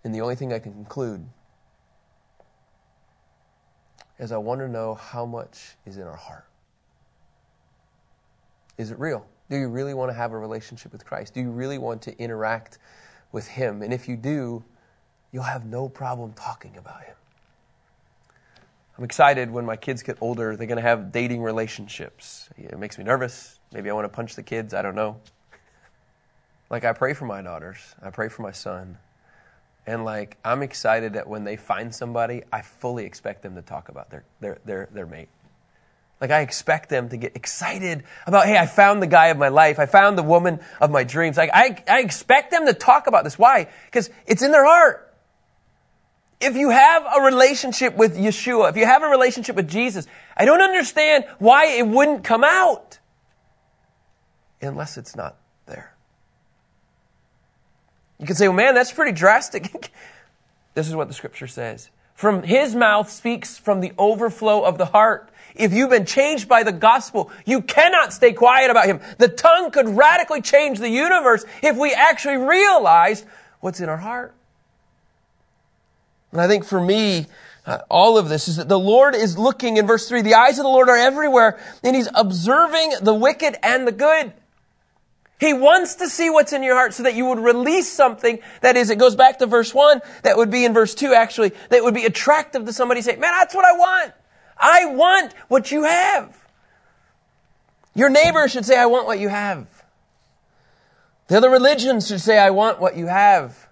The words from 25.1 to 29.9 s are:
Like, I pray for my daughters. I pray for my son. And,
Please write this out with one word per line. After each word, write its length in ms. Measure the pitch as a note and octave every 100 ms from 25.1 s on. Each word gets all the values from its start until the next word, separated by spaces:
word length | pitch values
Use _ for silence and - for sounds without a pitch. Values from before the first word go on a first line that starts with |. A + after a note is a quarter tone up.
| G#2+ _ _ _ _ _ _ _ _ _ _ _ _ _ _ _
Like, 160 | A#2+ A2+
I 80 |
pray 200 | A2 C3
for 120 | D3 B2+
my 160 | G2
daughters. 360 | F2+ E2+ D#2 A2 _ _
I 80 | G2
pray 200 | F#2+ A2
for 120 | -
my 120 | G#2
son. 440 | F#2+ G2+ F#2 F#2 F#2 _ _ _ _ _ _ _ _
And, 200 | -